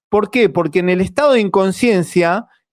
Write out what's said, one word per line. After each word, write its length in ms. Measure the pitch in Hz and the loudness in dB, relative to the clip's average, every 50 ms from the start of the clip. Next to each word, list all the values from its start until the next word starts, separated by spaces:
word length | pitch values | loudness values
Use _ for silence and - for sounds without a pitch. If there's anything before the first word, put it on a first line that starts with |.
| _ _ | _ _
¿Por 220 | - 208 208 202 | -2 -2 -2 0
qué? 180 | - 254 226 180 | 0 0 0 2
Porque 300 | 139 175 170 160 - 190 | 0 -2 -2 -2 -2 -2
en 100 | 180 180 | 0 0
el 140 | 180 180 | 0 0
estado 320 | 190 185 - - 294 294 269 | -2 -4 -2 0 2 2 2
de 60 | 240 | 2
inconsciencia 1040 | 208 190 - 196 190 190 185 - - 240 214 180 165 - - 175 170 170 175 208 233 - _ _ _ _ | 0 0 0 0 0 0 -2 -2 0 0 0 0 -2 -2 -2 0 0 0 0 -4 -6 -10 _ _ _ _